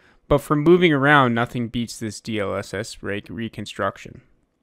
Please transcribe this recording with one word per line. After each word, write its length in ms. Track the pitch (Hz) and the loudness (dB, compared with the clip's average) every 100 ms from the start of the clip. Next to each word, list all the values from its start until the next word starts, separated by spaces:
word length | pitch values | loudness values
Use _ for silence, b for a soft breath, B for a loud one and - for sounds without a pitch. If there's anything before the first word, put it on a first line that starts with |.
| b b _ | b b _
but 120 | 143 | -2
for 160 | - 151 | 2 0
moving 360 | 151 180 180 | 6 6 6
around, 440 | 147 135 147 131 117 | 4 4 6 4 2
nothing 320 | 120 131 117 | -2 -4 -6
beats 320 | 123 117 - | -6 -8 -8
this 200 | 110 104 | -10 -10
D 200 | - 110 | -6 -4
L 160 | 98 95 | -2 -4
S 180 | 101 | -6
S 300 | 95 117 - | -8 -8 -10
re-, 180 | 101 101 - | -8 -8 -10
reconstruction. 920 | 80 113 - 104 - 98 - - - _ _ _ _ | -10 -10 -10 -12 -4 -4 -4 -16 -20 _ _ _ _